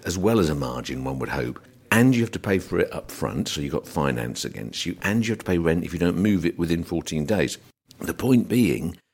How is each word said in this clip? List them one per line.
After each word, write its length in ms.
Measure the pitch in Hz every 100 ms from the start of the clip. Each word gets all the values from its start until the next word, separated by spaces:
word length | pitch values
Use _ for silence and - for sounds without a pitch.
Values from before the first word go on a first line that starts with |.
| -
as 120 | 92
well 220 | 101 117
as 100 | 80
a 60 | 73
margin, 480 | 64 64 62 65
one 160 | 65 67
would 100 | 60
hope. 300 | 71 62 - - - _
And 240 | 113 127 120
you 80 |
have 80 | 113
to 80 | 90
pay 200 | 104 95
for 200 | - 90
it 120 | -
up 160 | - -
front, 380 | - 60 64 -
so 140 | 78
you've 100 | 71
got 160 | 78 -
finance 560 | - 69 60 58 -
against 420 | - - 57 - 85
you, 120 | -
and 240 | 98 110 110
you 60 |
have 80 | 107
to 60 | -
pay 140 | 87
rent 260 | 82 85 -
if 80 |
you 60 | 85
don't 180 | 87 87
move 280 | 104 98 82
it 120 | -
within 260 | 85 85
fourteen 420 | 82 85 - 78 73
days. 320 | 101 67 - - _ _ -
The 140 | -
point 360 | - 120 123 98
being, 480 | 123 101 57 82 - _